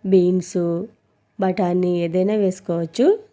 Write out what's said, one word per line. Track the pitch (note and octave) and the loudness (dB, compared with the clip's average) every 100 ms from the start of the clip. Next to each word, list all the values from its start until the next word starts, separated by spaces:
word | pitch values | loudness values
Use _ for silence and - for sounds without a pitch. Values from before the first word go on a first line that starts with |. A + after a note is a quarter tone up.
| F#3+ | 4
బీన్స్, | F#3+ F3+ F#3 E3+ F3+ E3+ E3+ G#3+ _ _ _ _ - | 4 4 0 -2 -4 -2 -4 -8 _ _ _ _ -4
బఠానీ | F#3+ F#3 F3+ F3+ F3+ F3 | -2 0 0 0 0 0
ఏదైనా | E3+ F3 F#3+ | -2 0 0
వేసుకోవచ్చు. | G#3+ F#3+ F#3 - E3+ E3 - C#4+ G#4+ - | 0 0 -2 -6 -4 -4 0 2 2 -4